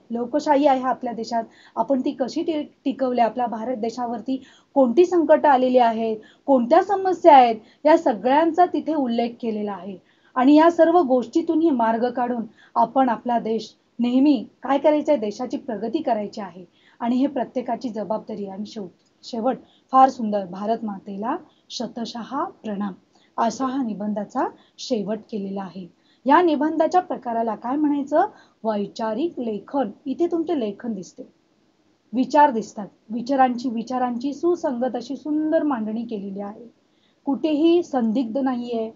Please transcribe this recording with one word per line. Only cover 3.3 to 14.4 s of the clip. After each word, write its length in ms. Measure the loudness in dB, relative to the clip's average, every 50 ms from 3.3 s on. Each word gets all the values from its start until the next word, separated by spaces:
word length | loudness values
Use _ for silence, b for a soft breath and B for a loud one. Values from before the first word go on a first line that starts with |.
| 0 -2 -4
भारत 300 | -4 -4 -6 -6 -6 -6
देशावरती 680 | -6 -6 -6 -6 -6 -6 -6 -8 -8 -6 -6 -6 -6 b b b b b b 2
कोणती 320 | 4 4 4 6 6 4
संकटं 420 | 6 4 4 4 6 6 6 6 6
आलेली 300 | 4 4 4 4 4 4
आहेत, 380 | 4 4 2 0 -2 -2 -4 -4 b b b b b
कोणत्या 360 | 2 4 4 4 4 4 4
समस्या 540 | 4 2 0 0 0 0 0 6 8 10 10
आहेत, 200 | 10 10 6 4 -2 b b b b b
या 140 | 4 4 4
सगळ्यांचा 680 | 4 2 0 0 0 2 2 4 2 2 4 2 2
तिथे 280 | 2 2 -2 -2 -2 -2
उल्लेख 360 | -2 -2 -2 -2 -2 -2 -4 -4 -6
केलेला 320 | -6 -6 -4 -4 -6 -6
आहे. 420 | -8 -8 -10 -14 -14 -16 _ _ _ _ _ _ -2
आणि 200 | 2 6 6 8
या 160 | 8 8 6
सर्व 300 | 6 6 6 6 6 4
गोष्टीतूनही 720 | 4 4 2 0 0 0 -2 -2 0 0 0 2 2 2
मार्ग 400 | 2 2 2 0 0 0 -2 -2
काढून 320 | -2 -2 -4 -2 -4 -4 -6 -10 b b b b b
आपण 340 | 0 0 2 2 2 2 2
आपला 300 | 0 -2 -4 -2 -2 -2
देश 360 | -2 -2 -4 -4 -6 -10 -18 _ _ _ _ -4
नेहमी 480 | -2 0 2 4 4 4 4 2